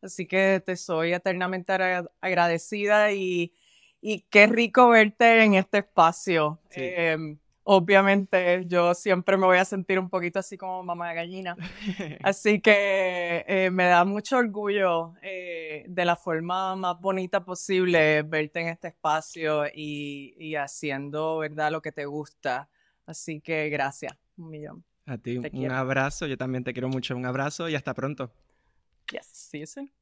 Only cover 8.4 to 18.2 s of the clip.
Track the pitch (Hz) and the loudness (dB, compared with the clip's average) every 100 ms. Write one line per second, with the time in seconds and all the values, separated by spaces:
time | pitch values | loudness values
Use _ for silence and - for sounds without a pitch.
8.4 | 180 180 175 175 175 175 - 180 180 190 | 2 0 2 2 2 2 0 0 2 4
9.4 | 190 180 190 196 180 190 185 185 175 170 | 6 4 4 -2 -2 -2 0 -4 -4 -6
10.4 | 190 196 190 185 180 170 170 165 170 185 | -8 -12 -10 -10 -8 -8 -6 -8 -8 -8
11.4 | 190 - 175 - 208 180 175 151 165 196 | -10 -10 -12 -12 -10 -8 -10 -4 -4 -2
12.4 | 208 208 - 202 202 196 185 180 175 170 | 0 2 4 4 4 0 0 -2 -2 -4
13.4 | - 196 185 185 180 175 180 202 208 262 | -2 0 0 2 4 6 4 0 -2 0
14.4 | 240 202 208 208 190 170 165 175 190 190 | 0 -2 -4 0 2 0 -4 -12 -14 -14
15.4 | 180 170 160 151 156 180 175 170 - 160 | -12 -12 -12 -14 -12 -4 0 -2 -2 -6
16.4 | 170 185 190 190 185 175 190 190 185 196 | -4 -4 -4 -4 -4 -4 -4 -4 -2 -4
17.4 | 180 180 - 190 180 170 156 151 | -6 -12 -4 0 2 4 4 2